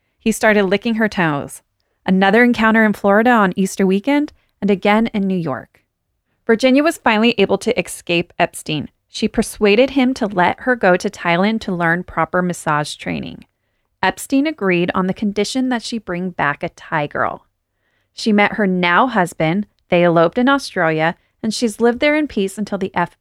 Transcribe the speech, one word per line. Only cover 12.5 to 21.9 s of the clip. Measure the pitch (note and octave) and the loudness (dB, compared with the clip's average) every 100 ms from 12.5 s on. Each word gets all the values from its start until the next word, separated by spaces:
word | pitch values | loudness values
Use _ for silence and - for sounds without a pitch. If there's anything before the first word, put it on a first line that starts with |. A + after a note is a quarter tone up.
| E3+ D#3+ D3 D3+ - | -4 -2 -2 -4 -8
training. | - D#3 - - - _ _ _ _ - | -8 -8 -10 -16 -20 _ _ _ _ -4
Epstein | F#3 - - C#4 D4+ | -4 -4 -2 -2 0
agreed | D#4 G3 F3 F3+ F#3+ | -2 0 0 0 -2
on | F#3 | -2
the | |
condition | - G#3 G3+ G#3 C4 B3+ | -2 -4 -4 -4 -2 -4
that | A#3+ | -4
she | - A#3 | -6 -10
bring | - F3 F#3 | -8 -8 -8
back | - D3 C#3+ | -4 -4 -2
a | C3 | -8
Thai | - - D#3+ D3 | -12 -8 -6 -4
girl. | - G#2+ - _ _ _ _ _ _ _ | -4 -4 -6 _ _ _ _ _ _ _
She | - A3+ | -6 0
met | G#3 G#3 - | 2 2 0
her | G3 | -2
now | F3+ F3 F3 B3+ | 0 2 2 2
husband, | A3+ F3 - D#3+ G3 G#3 _ - | 0 -2 -2 -2 -2 -6 _ -2
they | F3 | 2
eloped | F3 E3 E3+ B3 | 4 4 2 2
in | B3 | 0
Australia, | C#4 - F#3 E3 D#3 D#3+ - _ - | 0 -2 -2 0 0 -2 -4 _ -10
and | A3 | -8
she's | - A#3 G#3 | -4 -4 0
lived | A#3 | 0